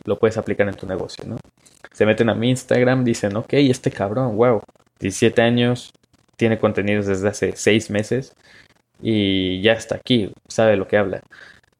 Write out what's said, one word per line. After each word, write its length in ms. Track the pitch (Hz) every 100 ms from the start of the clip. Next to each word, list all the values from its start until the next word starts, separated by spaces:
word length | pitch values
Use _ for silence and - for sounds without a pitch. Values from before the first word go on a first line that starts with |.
| -
lo 140 | 101
puedes 180 | 110 107
aplicar 300 | 107 101 101
en 80 | 98
tu 100 | 92
negocio", 400 | 92 90 - 95
¿no? 120 | 110 - _ _ _ -
Se 140 | - 107
meten 240 | 110 113
a 60 | 104
mi 140 | 120
Instagram, 540 | 127 - 120 123 131
dicen, 320 | 120 117 104 101
"Ok, 180 | -
este 360 | 135 139 123 170
cabrón, 460 | - 101 107 131 104
wow, 240 | 123 104 - _ _ _
diecisiete 420 | 95 - 113 113
años, 500 | 117 120 120 123 - _ _ _ _ -
tiene 220 | 113 110
contenidos 480 | 107 101 101 104 101
desde 200 | 95 101
hace 240 | - 92 -
seis 340 | - 107 -
meses 460 | 104 107 123 135 _ _ - _ _ _ _
y 600 | 110 107 98 95 92 92
ya 120 | 101
está 220 | 113 - 104
aquí, 360 | - 123 95 - -
sabe 300 | - 110 101
lo 100 | 95
que 100 | 104
habla". 240 | 98 - - - - - _